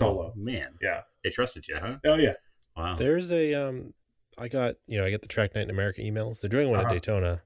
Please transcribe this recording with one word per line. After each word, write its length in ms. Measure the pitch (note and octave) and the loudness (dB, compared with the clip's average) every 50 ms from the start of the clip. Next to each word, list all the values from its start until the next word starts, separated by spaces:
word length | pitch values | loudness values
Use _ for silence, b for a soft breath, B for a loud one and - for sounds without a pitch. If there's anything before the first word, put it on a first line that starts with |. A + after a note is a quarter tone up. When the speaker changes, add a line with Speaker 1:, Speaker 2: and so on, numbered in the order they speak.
Speaker 1:
Oh, 40 | A#2+ | 4
Speaker 2:
solo. 280 | G#2 G2 F#2+ E2 - A#2 | 2 2 0 -4 -6 -8
Speaker 1:
man. 380 | G2+ G#2 B2 B2+ - - - - - | -8 -8 -6 -6 -6 -8 -10 -8 -6
Speaker 2:
Yeah. 200 | G2 F#2+ F2 F2+ - _ _ _ - | -4 -4 -4 -4 -6 _ _ _ -6
Speaker 1:
They 60 | F2+ | -4
trusted 380 | - - B2 B2 - D#2+ - - | -2 -2 -2 -2 -4 -8 -12 -10
you, 100 | D2 E2 | -8 -6
huh? 180 | F#2 A2+ C3 C#3 - | -6 -6 -6 0 4
Speaker 2:
Oh, 100 | D3+ D#3 | 4 6
yeah. 180 | D#3+ D3 G#2 - - _ _ _ _ _ - - | 6 6 4 4 2 _ _ _ _ _ -14 -8
Speaker 1:
Wow. 200 | - E2+ F2 F2+ | -6 -4 -2 -2
Speaker 3:
There's 360 | E2+ B2 C#3 D#3+ F3 F3+ E3+ | 0 2 4 4 2 2 0
a, 220 | F3 E3 D#3+ D3+ D3 | 2 2 2 2 2
um, 400 | C#3+ C#3 C3+ B2+ B2+ - - - _ _ _ _ _ _ _ _ - | 0 -2 -4 -6 -8 -10 -14 -16 _ _ _ _ _ _ _ _ -12
I 100 | A#2+ A#2+ | -8 -4
got, 280 | C3+ C3 B2 A#2+ - - _ - | -2 0 0 0 -2 -4 _ -4
you 100 | A2 G#2 | 0 0
know, 80 | F#2+ | 2
I 40 | F#2+ | 2
get 120 | G2+ G#2 | 0 -2
the 60 | - - | -4 -4
Track 280 | - A#2 G#2+ G2 - | 0 0 0 0 0
Night 60 | G#2+ | -2
in 80 | G2 F2 | -4 -2
America 320 | G2 G2+ A2 G2+ F#2+ - | -2 -2 -2 -2 -2 -4
emails. 400 | G#2+ G#2+ G#2+ A2 G#2+ A#2+ A2+ - | -4 -4 -4 -4 -4 -4 -6 -6
They're 80 | - G2+ | -4 -2
doing 200 | A2+ C#3 D3 C3 | 0 2 2 4
one 100 | A2+ G2 | 4 2
Speaker 2:
Uh-huh. 100 | A2 A2+ | 2 2
Speaker 3:
at 40 | A2+ | 0
Daytona. 480 | F2+ - - G#2+ G2 F2+ F2 F2 F2 - | 0 0 0 0 2 2 2 0 -2 -6